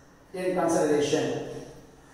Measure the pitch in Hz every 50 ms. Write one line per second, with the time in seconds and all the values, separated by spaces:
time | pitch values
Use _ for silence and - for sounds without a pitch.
0 | - - - - - - - 185 180 185 175 175 165 165 - - 151 147 147 143
1 | 143 143 156 143 - - - - - - - - - - - - - - - -
2 | - -